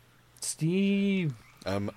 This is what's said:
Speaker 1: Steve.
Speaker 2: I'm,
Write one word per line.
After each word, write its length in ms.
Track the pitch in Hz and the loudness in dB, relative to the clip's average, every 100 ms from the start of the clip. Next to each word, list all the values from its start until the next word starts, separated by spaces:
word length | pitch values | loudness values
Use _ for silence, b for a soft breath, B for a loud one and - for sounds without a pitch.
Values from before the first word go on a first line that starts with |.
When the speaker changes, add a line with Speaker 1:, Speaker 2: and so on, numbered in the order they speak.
| - - - - | -20 -20 -20 -12
Speaker 1:
Steve. 960 | - - 160 190 196 202 202 190 165 117 - - 92 | -8 -2 0 2 2 2 2 2 0 -4 -12 -10 -4
Speaker 2:
I'm, 240 | 98 101 | -2 -2